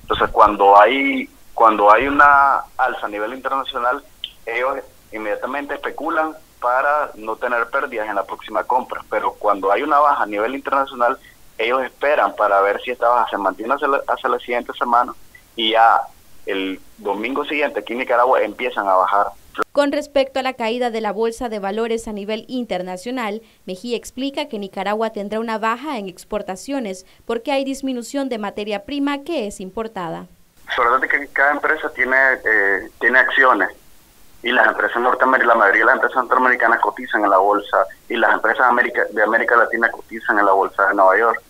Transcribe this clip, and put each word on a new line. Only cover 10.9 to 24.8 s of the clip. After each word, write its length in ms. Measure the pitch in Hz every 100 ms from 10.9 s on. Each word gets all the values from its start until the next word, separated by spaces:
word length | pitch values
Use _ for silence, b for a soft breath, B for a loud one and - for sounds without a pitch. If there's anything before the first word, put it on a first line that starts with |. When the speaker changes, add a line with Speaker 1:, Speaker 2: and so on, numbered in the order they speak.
| 131 120 131 B B - -
Speaker 1:
ellos 240 | 113 131
esperan 520 | 123 - 139 147 101
para 260 | - 104 98
ver 200 | 101 101
si 80 | 123
esta 180 | 123 120
baja 220 | 123 110
se 80 | 101
mantiene 360 | 98 92 113
hacia 140 | 143 147
la, 140 | 139 -
hacia 200 | 120 127
la 100 | 123
siguiente 320 | - 120 123 127
semana 360 | 127 120 123 - - B B
y 180 | - 110
ya 300 | 110 101 101 - - - -
el 360 | - 98 95 95 - -
domingo 460 | 101 98 117 139
siguiente 360 | 143 147 143 110
aquí 140 | 104
en 40 | 120
Nicaragua 420 | 127 120 127 127
empiezan 460 | 107 104 123 120 101
a 80 |
bajar. 320 | 92 92 101 101 - - - -
Speaker 2:
Con 180 | - 285
respecto 480 | 294 285 277 269 269
a 40 |
la 100 | 254
caída 380 | 254 220 240 240
de 100 | 220
la 100 | 208
Bolsa 380 | 196 226 226 247
de 100 | 214
Valores 480 | 196 208 226 226 226
a 60 |
nivel 320 | 208 202 220 220
internacional, 960 | 254 233 180 185 185 240 254 220 214 220 b
Mejía 320 | - 185 240 220
explica 520 | - - 277 277 285
que 100 | 208
Nicaragua 520 | 196 -